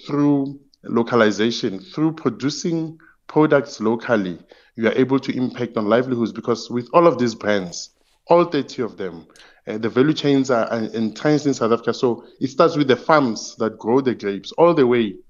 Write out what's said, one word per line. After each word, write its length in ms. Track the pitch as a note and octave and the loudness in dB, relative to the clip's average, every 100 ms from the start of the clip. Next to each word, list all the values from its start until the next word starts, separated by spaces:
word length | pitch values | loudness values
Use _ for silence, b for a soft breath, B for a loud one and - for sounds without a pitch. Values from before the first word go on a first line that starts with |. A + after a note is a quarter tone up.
| - | -6
through 540 | C#3+ D3 C#3+ C#3 C#3 _ _ | 0 2 2 -2 -8 _ _
localization, 960 | - A#2 A#2 B2 G#2+ F#2+ A#2 A#2 A2+ F#2+ | -4 -2 2 2 2 2 -2 -2 -6 -8
through 340 | - - D#3+ | -12 -4 -4
producing 840 | D#3+ C#3 G#2+ C3 D3 F3+ E3 D#3+ D#3+ b b - | -2 -6 -4 -6 -6 -6 -6 -6 -12 b b -4
products 520 | D#3 D3+ C#3+ C#3 - | 2 4 4 2 -4
locally, 600 | G#2+ A#2 - A2+ F#2 E2 - b b - | -2 -2 -2 -2 -2 -8 -16 b b -4
you 120 | A2 | -2
are 60 | |
able 260 | B2+ B2+ C3+ | 0 0 0
to 160 | C3+ B2+ | -2 -4
impact 420 | B2 - A#2 A2+ | -4 -4 -6 -2
on 80 | G#2 | 2
livelihoods, 460 | A#2+ B2+ A#2+ G#2+ | 2 2 -2 -2
because 380 | A#2 B2 A2+ - | -4 -4 -6 -4
with 200 | B2 B2 | -8 0
all 140 | E3+ E3+ | 4 4
of 100 | - | 4
these 160 | A#2+ G#2+ | -2 -2
brands, 560 | G#2 G2+ F2+ - - _ _ _ - | -2 -2 -2 -10 -16 _ _ _ 2
all 180 | E3+ E3+ | 2 4
thirty 360 | D3+ - - | -2 -4 -6
of 140 | A2 F2+ | -8 -8
them, 320 | F#2+ E2 D#2 b b b - | -12 -12 -18 b b b -10
uh, 100 | G#2+ | -6
the 120 | A2 | -2
value 240 | A#2+ D3 | 2 2
chains 360 | D#3 D3 C#3 B2+ | 2 2 2 2
are, 160 | A#2 G#2+ | 0 0
are 180 | A2+ G#2+ | -4 -4
entrenched 600 | A#2 A2 G#2+ D3+ D3 D3 | -4 -4 -2 0 0 0
in 80 | |
South 200 | B2+ A#2 | 0 0
Africa. 200 | A2+ - | 0 0
So 320 | A2+ B2+ A2+ B B | 0 0 -2 B B
it 80 | C3 | -6
starts 300 | - E3 D3 | 2 2 2
with 100 | C3+ | 2
the 80 | A#2+ | 2
farms 600 | - D#3 B2+ G#2+ - - | 4 4 2 -2 -10 -4
that 200 | A2 A2 | -4 -4
grow 220 | G#2+ C3 | 0 0
the 160 | C3 G#2 | 0 -2
grapes 380 | G2+ G2 - | -4 -6 -8
all 200 | - E3+ | 2 4
the 140 | D#3+ B2 | 6 4
way 280 | A#2+ G#2+ - | 4 0 -4